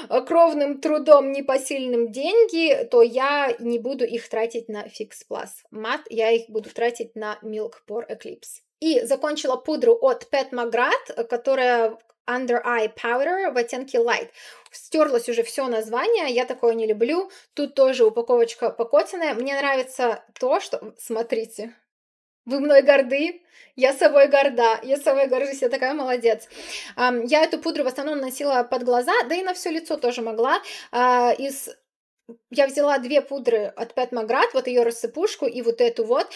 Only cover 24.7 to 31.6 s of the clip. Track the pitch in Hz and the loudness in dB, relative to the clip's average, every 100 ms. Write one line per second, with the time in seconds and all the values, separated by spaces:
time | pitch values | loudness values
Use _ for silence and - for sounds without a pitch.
24.7 | 220 254 277 311 269 269 262 277 277 240 | 2 -2 -2 2 2 2 0 -2 -2 -2
25.7 | 269 262 302 262 247 233 - - - - | -2 -2 -2 -2 0 2 0 -4 -18 -14
26.7 | - - - 247 240 240 302 330 311 330 | -14 -10 -2 0 0 2 2 2 0 -4
27.7 | 311 254 269 285 294 262 254 285 254 240 | -4 -4 -4 -6 -4 -6 -4 0 0 0
28.7 | 247 247 247 262 453 247 349 381 359 349 | -2 0 0 2 0 0 -2 -4 -6 -4
29.7 | 320 330 - 240 240 226 220 269 339 - | -6 -6 -4 -2 -4 -6 -2 0 0 -4
30.7 | - - 240 247 247 240 226 277 269 | -16 -6 0 4 4 4 2 -4 -8